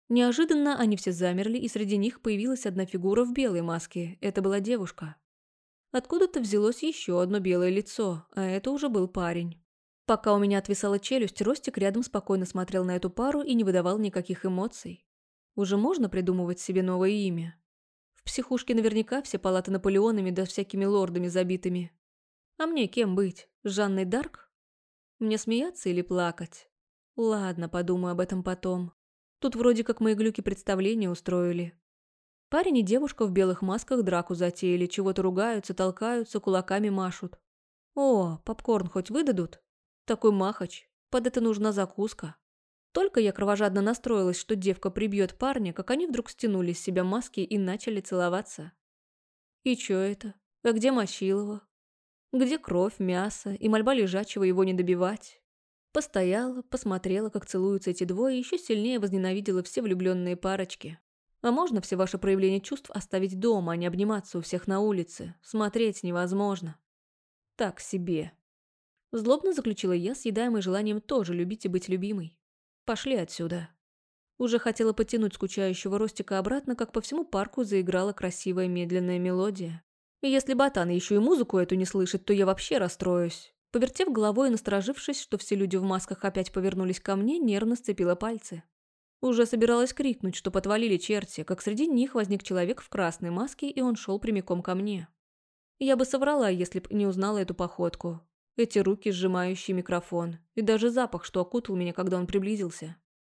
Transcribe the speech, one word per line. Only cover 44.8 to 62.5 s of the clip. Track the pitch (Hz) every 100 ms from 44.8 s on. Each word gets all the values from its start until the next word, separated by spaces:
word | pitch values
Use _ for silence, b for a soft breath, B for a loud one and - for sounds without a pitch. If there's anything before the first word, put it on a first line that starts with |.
| 190
прибьет | 185 214 202 185 -
парня, | 262 269 185
как | - -
они | 269 349
вдруг | 240 226
стянули | - 226 190 175
с | 170
себя | - 185
маски | 180 220 - -
и | 180 208
начали | 185 202 - 208
целоваться. | - 185 175 185 - - 156 - _ _ _ _ _ _ _ _
И | 254 247
че | - 185
это? | 190 202 214 - _ _
А | 233
где | 220 254
Мочилова? | 254 196 - 190 196 208 208 - _ _ _ _ _ _
Где | 262 254 311
кровь, | - 175 196 -
мясо | 185 180 208 - 202
и | 196 220
мольба | 220 220
лежачего | 269 190 190 208 202
его | 185 185
не | 190
добивать? | 185 175 180 185 214 - - _ _ _ _ _
Постояла, | 302 - 196 180 208 254 254
посмотрела, | - 254 208 185 185 190 214
как | 208 -
целуются | 185 190 196 190
эти | 180
двое, | 180 185 262 254
и |
еще | 247 359
сильнее | - 220 226 247
возненавидела | 202 190 185 190 202 180
все | 180 -
влюбленные | 220 180 185 185 180 180
парочки. | 190 196 185 - 151 165 _ _ _ _
А | 240
можно | 262 349 214
все | - 185
ваши | 185 190
проявления | 196 190 190